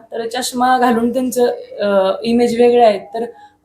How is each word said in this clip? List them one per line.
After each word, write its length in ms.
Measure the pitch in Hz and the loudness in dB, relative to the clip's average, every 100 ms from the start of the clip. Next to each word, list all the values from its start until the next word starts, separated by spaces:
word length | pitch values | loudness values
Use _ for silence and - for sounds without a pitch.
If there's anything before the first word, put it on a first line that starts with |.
| - | -10
तर 160 | 233 226 | -10 -8
चष्मा 500 | 247 247 247 254 254 | -6 -6 -2 0 2
घालून 360 | 247 226 240 | 2 2 0
त्यांचं, 340 | 254 254 247 240 - - - | -2 -4 0 -2 -2 -12 -6
अ, 360 | 202 196 190 - | 0 2 0 -2
इमेज 380 | 226 240 240 233 | -2 0 2 2
वेगळे 240 | 240 240 220 | 4 6 4
आहेत, 160 | 196 - | 2 -6
तर 120 | 226 233 - - _ | -8 -10 -12 -20 _